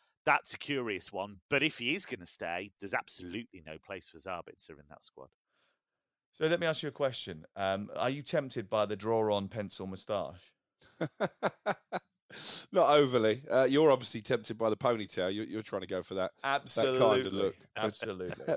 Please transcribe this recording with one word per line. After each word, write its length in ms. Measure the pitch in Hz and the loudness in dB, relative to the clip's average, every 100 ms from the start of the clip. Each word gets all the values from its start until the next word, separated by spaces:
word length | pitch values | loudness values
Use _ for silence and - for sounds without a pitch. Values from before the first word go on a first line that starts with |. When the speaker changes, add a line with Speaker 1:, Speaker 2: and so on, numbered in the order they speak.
| _ _ 151 | _ _ 2
Speaker 1:
that's 280 | 143 - | 2 0
a 40 | - | -10
curious 560 | - 139 117 95 - | -4 -2 -2 -4 -6
one. 240 | 92 104 95 - | -6 -8 -10 -2
But 140 | 139 | 0
if 140 | 151 - | 0 0
he 180 | 120 190 | -4 -4
is 100 | - | -6
gonna 200 | 107 87 | -10 -10
stay, 480 | - 87 87 101 - | -8 -6 -6 -8 -12
there's 120 | 101 | -6
absolutely 680 | 120 - - 90 101 117 92 76 | -4 -4 -8 -8 -10 -10 -16 -16
no 120 | 80 - | -16 -12
place 240 | 95 - | -14 -14
for 80 | 82 | -14
Sabitzer 540 | 95 87 - - - | -8 -8 -10 -16 -18
in 140 | 73 73 | -18 -20
that 140 | 73 | -20
squad. 260 | - - 65 _ _ _ _ _ _ _ _ _ _ | -20 -20 -20 _ _ _ _ _ _ _ _ _ _
Speaker 2:
So 120 | - 160 | -2 0
let 120 | 175 | 2
me 80 | 170 | 2
ask 160 | 156 | 0
you 60 | 147 | -4
a 20 | |
question. 540 | - 135 117 - 80 - 98 | -2 -2 -2 -8 -12 -12 -2
Um, 340 | 95 98 104 76 | 0 0 -2 -2
are 140 | 123 | -2
you 120 | 143 | -2
tempted 480 | - 160 135 120 101 | -2 -2 -2 -6 -2
by 160 | 107 104 | 0 2
the 120 | 104 | 0
draw-on 500 | 110 113 107 101 98 | 0 2 4 2 0
pencil 400 | 117 98 - 95 | -6 -8 -8 -8
moustache? 640 | 95 - 101 71 90 - _ _ _ - - | -8 -4 -4 -4 -10 -20 _ _ _ -20 -8
Speaker 3:
<laughs> 100 | 160 - 208 - 196 - 208 - _ 180 - _ - - - - - | -8 -4 -6 -2 -4 -2 -4 -6 _ -8 -8 _ -20 -14 -10 -12 -2
Not 180 | - 139 | 4 8
overly. 520 | 147 135 123 110 120 151 | 8 6 6 4 2 2
Uh, 160 | 127 131 | 4 6
you're 220 | 143 156 | 6 6
obviously 280 | 131 120 117 | 6 2 -6
tempted 380 | - 123 - 110 | 0 -2 -2 -2
by 120 | 110 | 0
the 60 | 104 | 2
ponytail. 580 | 123 113 98 - 92 | 2 0 -2 -2 -2
You're, 120 | 104 87 | -2 -4
you're 160 | 107 | -6
trying 220 | 104 101 | -6 -6
to 40 | 92 | -4
go 160 | 92 | -4
for 120 | - 95 | -4 -2
that, 160 | 92 - | -4 -4
that 220 | 139 143 123 - | -2 -2 0 0
kind 120 | 131 | 2
of 60 | 127 | 4
Speaker 2:
Absolutely. 360 | 113 101 98 | 6 4 2
Speaker 3:
look. 240 | 95 98 - - - | 0 -2 -2 -10 -4
But, 100 | 110 | -4
Speaker 2:
Absolutely. 600 | - 113 92 92 - - | -4 -6 -6 -6 -6 -2